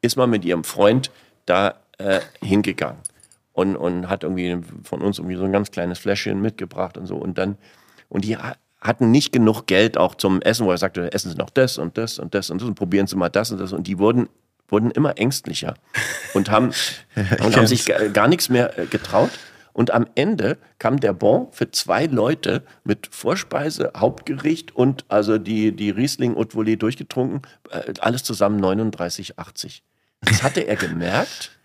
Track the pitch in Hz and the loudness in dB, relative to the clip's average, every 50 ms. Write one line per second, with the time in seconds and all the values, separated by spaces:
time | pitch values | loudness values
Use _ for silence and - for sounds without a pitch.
0 | - 120 117 131 127 123 117 104 87 85 87 85 76 - - - 101 104 113 131 | 0 0 2 2 2 4 2 2 2 0 -2 -2 -2 -6 0 4 6 6 6 4
1 | 131 - _ _ _ _ _ _ _ - 87 92 101 98 - _ _ _ _ _ | 0 -2 _ _ _ _ _ _ _ 2 2 4 4 2 0 _ _ _ _ _
2 | 95 98 95 92 - - _ - - 107 95 104 101 101 90 - 85 65 - - | 0 0 0 0 0 -6 _ -12 -2 2 2 2 2 0 -2 -4 -6 -6 -6 -12
3 | - - _ _ _ _ _ _ _ _ _ 98 92 98 95 - 69 90 90 90 | -18 -20 _ _ _ _ _ _ _ _ _ 0 0 0 0 0 -2 -2 -2 -2
4 | 90 87 98 98 80 78 92 92 90 90 87 87 82 - - - - - - - | -4 -4 -6 -4 -4 -4 -4 -2 -2 -2 -4 -4 -6 -10 -18 -20 -12 -10 -8 -2
5 | 82 101 98 - 82 90 92 90 95 95 95 101 104 - - - 87 87 90 - | -2 -2 -2 -2 -6 -6 -4 -2 -2 0 2 0 0 0 -4 -4 -4 -4 -6 -4
6 | - 101 101 101 - 104 101 98 101 113 107 - 98 87 - - 92 90 - - | -2 -2 -2 -2 -2 -4 -2 -2 -2 -4 -4 -6 -12 -10 -6 -6 -6 -6 -8 -12
7 | 92 92 95 80 - 92 90 - 92 98 101 - _ _ _ _ _ _ _ _ | -10 -10 -8 -6 -6 -6 -4 -2 -4 -4 -4 -8 _ _ _ _ _ _ _ _
8 | _ _ - 95 95 107 113 - - - - _ _ _ _ _ - 110 110 - | _ _ -4 -4 -2 -2 -4 -6 -6 -14 -14 _ _ _ _ _ -2 -2 2 4
9 | 127 113 117 147 147 - - 127 113 110 110 - - - 92 95 107 113 - - | 4 6 6 6 4 4 2 4 4 4 4 2 0 2 4 4 4 4 4 2
10 | - - - - 107 98 95 92 - 92 113 117 113 95 90 85 92 95 _ 90 | 2 2 2 0 0 2 2 4 2 2 2 2 2 2 2 2 0 -2 _ -4
11 | 87 85 - 101 - 90 82 82 87 - _ 135 131 123 - - 78 87 - - | -6 -4 -4 -4 -4 -4 -6 -6 -8 -2 _ 2 2 2 0 -4 -6 -6 -4 -4
12 | 113 113 - - - 165 - 101 95 - 82 95 113 120 101 - 101 87 92 98 | -6 -6 -6 -10 -10 -4 -4 -4 -4 -4 -6 -6 -4 -6 -4 -4 -2 2 2 2
13 | 98 95 - 95 90 85 - 98 113 117 113 95 95 92 95 82 87 - 98 87 | 2 2 0 0 0 2 2 0 0 0 -4 -6 -6 -6 -6 -6 -4 -4 -2 2
14 | 101 110 117 123 110 - _ _ _ _ _ _ _ _ - 107 110 120 - - | 4 4 4 4 0 -2 _ _ _ _ _ _ _ _ 0 2 2 2 2 2
15 | 151 147 - - 107 131 135 - - - 85 - - - - _ _ _ - - | 0 0 0 0 -2 -2 -2 -4 -8 -8 -8 -6 -8 -8 -10 _ _ _ -8 -6
16 | - - - - - - - 98 98 101 107 110 127 120 113 - - - - - | -6 -6 -8 -10 -12 -2 -2 0 0 4 4 4 4 2 0 -2 -4 -6 -6 -10
17 | - _ - 117 101 92 104 - - 110 107 - 113 107 123 107 - - - - | -16 _ -4 -2 0 0 0 2 2 4 6 6 6 6 4 2 2 0 0 2
18 | 110 104 101 104 104 127 175 175 - - 127 120 120 - - - 82 71 - 104 | 0 2 2 4 4 4 4 2 2 2 2 2 2 2 0 -6 -6 -4 -4 -6
19 | - - - 101 151 - - - - - - - _ _ _ - 117 - - 107 | -4 0 2 2 2 2 0 -10 -20 -20 -20 -20 _ _ _ 0 0 2 2 0
20 | 113 - _ - 139 196 226 165 101 110 156 - _ _ _ _ - 113 127 143 | 0 0 _ 0 0 2 0 0 0 -2 -2 -4 _ _ _ _ -2 0 0 2
21 | 131 104 - - - 104 123 - 254 - _ - 117 - - - - - 87 110 | 0 0 0 2 2 4 4 4 0 -6 _ -6 -6 -4 -4 -6 -2 0 0 0
22 | 151 160 135 113 104 127 160 160 - 98 95 135 135 _ - _ _ - 101 - | 0 0 0 0 0 0 -2 -2 -2 -2 -2 -4 -6 _ -20 _ _ -4 -4 -4
23 | - - - - - 110 170 196 - _ - 135 143 160 151 - - - _ - | -4 -20 -18 -6 -4 -2 -2 -2 -4 _ -6 -4 -4 -4 -4 -4 -6 -6 _ 0
24 | 107 127 135 - - - 139 135 131 151 165 165 - - _ - 123 135 135 135 | 0 0 0 -2 -8 -8 -8 -4 -2 -2 -2 -2 -6 -10 _ 2 2 2 2 -2
25 | - _ - 107 104 107 110 110 95 95 113 107 107 110 98 95 104 104 95 101 | -6 _ 0 0 2 2 0 0 0 -2 -2 2 2 0 0 0 -4 -2 0 0
26 | 123 143 - - 127 123 117 - 113 113 - 113 107 110 113 107 - 110 131 - | -2 -2 -2 -2 -2 -2 0 -2 -4 -4 -2 -2 0 0 0 0 0 -2 -2 -4
27 | 147 _ - 131 127 135 92 139 135 - - _ _ - - - - - - - | -12 _ -4 -4 -2 -2 -4 -6 -10 -12 -20 _ _ -10 -10 -8 -8 -8 -8 -4
28 | - - 120 127 - - 117 101 104 101 107 104 98 95 95 104 113 110 - - | -2 -2 -2 -2 -6 -8 -2 0 2 2 2 2 2 2 2 0 -2 -2 -4 -4
29 | 90 87 - - 92 - - - 87 - - - - - - - _ _ _ _ | -6 -6 -6 -8 -12 -14 -14 -14 -16 -14 -12 -14 -14 -14 -16 -20 _ _ _ _
30 | _ _ _ _ - - 110 - 123 135 - 185 - - - - - 82 82 85 | _ _ _ _ 0 2 2 2 2 0 0 0 -2 -2 -2 -2 -2 -6 -4 -4
31 | 85 87 98 135 - - - - - - - _ | -4 -2 0 -2 -2 -4 -8 -14 -14 -16 -18 _